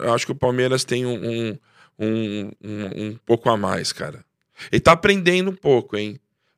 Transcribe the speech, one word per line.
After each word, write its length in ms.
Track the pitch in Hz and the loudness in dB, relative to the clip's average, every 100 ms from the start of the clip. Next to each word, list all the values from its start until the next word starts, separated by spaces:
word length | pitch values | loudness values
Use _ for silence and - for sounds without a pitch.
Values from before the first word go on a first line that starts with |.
eu 100 | 117 | 0
acho 140 | 120 - | 0 0
que 40 | |
o 40 | 135 | -2
Palmeiras 480 | 127 127 127 131 | 0 2 2 2
tem 240 | - 123 123 | 0 -2 -2
um, 80 | 113 120 | -4 -4
um, 300 | 117 113 101 _ _ _ - | -4 -4 -8 _ _ _ -6
um, 540 | 107 110 110 104 101 - | -2 -2 -2 -6 -8 -12
um, 400 | 104 104 98 - 107 | -12 -8 -8 -8 -8
um 100 | 110 - | -6 0
pouco 240 | 117 127 | 2 4
a 80 | 110 | 2
mais, 340 | 95 95 - | 0 -2 -4
cara. 320 | - 78 - _ _ _ - - | -6 -8 -10 _ _ _ -20 -2
Ele 80 | 120 | 2
tá 120 | 160 | 4
aprendendo 580 | 170 202 196 175 185 190 | 4 4 2 2 2 0
um 60 | 185 | -2
pouco, 420 | 147 123 - 104 | 2 2 2 -6
hein? 220 | 107 120 _ _ _ | -6 -10 _ _ _